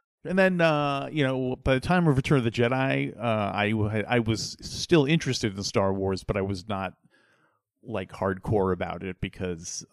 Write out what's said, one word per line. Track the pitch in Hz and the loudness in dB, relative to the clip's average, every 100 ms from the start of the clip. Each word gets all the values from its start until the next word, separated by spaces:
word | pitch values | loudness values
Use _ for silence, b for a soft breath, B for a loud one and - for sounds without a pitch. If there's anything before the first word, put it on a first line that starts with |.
| _ _ 151 | _ _ -2
And | 185 | 2
then, | 190 180 | 2 4
uh, | 165 151 143 139 135 | 2 2 0 -4 -4
you | 151 | 0
know, | 131 131 127 127 | 0 0 -4 -2
by | - | 0
the | 131 | 0
time | - 180 165 | 2 4 4
of | 135 | 4
Return | - 143 | 4 2
of | |
the | 117 | 2
Jedi, | 113 117 131 135 139 139 | 2 2 2 0 0 -2
uh, | - 117 110 101 | -4 -2 0 0
I | 101 104 | 0 2
w-, | 110 104 107 - | 2 0 -2 0
I | 123 | 2
was | 113 107 - - | 2 -2 -4 -10
still | - - - 170 | -12 -10 2 4
interested | 135 160 139 123 110 | 6 2 0 -2 -2
in | 98 | -4
Star | 95 110 98 | -2 0 2
Wars, | 98 95 92 | 0 -2 -2
but | - 101 | -2 -2
I | |
was | 98 92 87 | -2 -4 -6
not, | 98 95 - _ b b b b b _ _ | -6 -8 -10 _ b b b b b _ _
like, | - 104 92 | -10 -8 -8
hardcore | - 95 95 - 104 95 | -4 -2 -2 0 2 2
about | 90 87 85 | 0 -4 -6
it | 95 90 | -8 -8
because, | 92 - 92 82 90 - - | -10 -6 -6 -6 -10 -12 -14